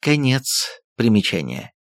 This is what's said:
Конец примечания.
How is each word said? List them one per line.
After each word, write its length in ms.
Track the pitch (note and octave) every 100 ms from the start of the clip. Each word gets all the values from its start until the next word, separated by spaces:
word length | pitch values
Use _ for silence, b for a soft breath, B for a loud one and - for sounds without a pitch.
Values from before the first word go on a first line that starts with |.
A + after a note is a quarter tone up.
Конец 800 | - D3 C3+ C3 B2+ - - - _ -
примечания. 760 | A2+ G#2+ - F#2 C2 B1 - _